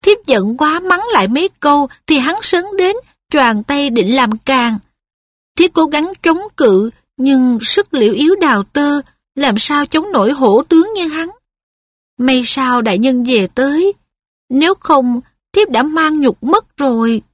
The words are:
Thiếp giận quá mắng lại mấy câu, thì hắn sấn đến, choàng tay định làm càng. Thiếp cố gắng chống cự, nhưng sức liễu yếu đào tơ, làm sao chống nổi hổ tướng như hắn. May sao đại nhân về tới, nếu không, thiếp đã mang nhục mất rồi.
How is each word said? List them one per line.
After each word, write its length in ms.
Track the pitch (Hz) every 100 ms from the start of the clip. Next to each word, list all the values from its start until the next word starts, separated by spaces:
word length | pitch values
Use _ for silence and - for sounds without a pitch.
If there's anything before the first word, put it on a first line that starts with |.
Thiếp 220 | - 415 -
giận 300 | 240 196 240
quá 240 | 302 320
mắng 220 | 370 359 453
lại 160 | 415 190
mấy 200 | 254 370 _
câu, 280 | 294 285 277 - -
thì 120 | 302
hắn 180 | 254 381
sấn 220 | 427 359 370 392
đến, 180 | 370 440 - _ _
choàng 320 | 302 247 214
tay 260 | 214 285 285
định 240 | 233 185
làm 240 | 262 240 220
càng. 400 | - 262 240 214 _ _ _ _ _ _ _ -
Thiếp 120 | 349
cố 140 | - 320
gắng 260 | 294 330 381
chống 160 | 330 330 415 -
cự, 340 | 262 190 214 - _ _
nhưng 420 | 262 269 254 240
sức 320 | 226 - 403
liễu 180 | 285 220
yếu 200 | 208 294
đào 280 | 392 330 220
tơ, 380 | 196 - 285 285 269 _ _
làm 200 | - 277 214
sao 280 | - 294 294
chống 260 | 320 381
nổi 200 | 381 202
hổ 300 | 277 262 208
tướng 300 | 302 330 381
như 140 | 427 330
hắn. 220 | 311 330 440 _ _ _ _ _ _ _ _
May 240 | 247 262
sao 380 | 233 - 262 247
đại 160 | 226 190
nhân 260 | 247 254
về 220 | 247 240 185
tới, 460 | - 269 294 381 392 _ _ _ _ _
nếu 240 | 254 320 392
không, 400 | - 294 247 240 - _ _
thiếp 180 | - -
đã 120 | 233
mang 380 | 285 311 320 311
nhục 220 | 269 -
mất 320 | 240 381 - -
rồi. 460 | 277 226 226 226 -